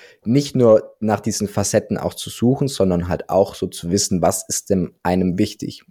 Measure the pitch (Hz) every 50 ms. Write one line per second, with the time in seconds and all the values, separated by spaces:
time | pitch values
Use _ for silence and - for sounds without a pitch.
0 | - - _ _ - 107 123 143 143 - - 131 120 113 110 107 - - - -
1 | 107 110 104 - - 113 101 - 104 98 - 107 98 - - 107 - - 104 -
2 | - 87 - - - - - - 117 123 135 - 143 135 - - 98 92 90 87
3 | 85 90 82 - - - 82 95 98 - - - 98 92 - - - 85 92 98
4 | - - 101 85 80 90 98 - - - - - - - 98 92 87 - - _
5 | - 87 92 92 90 92 87 95 107 107 - - - - - - _ _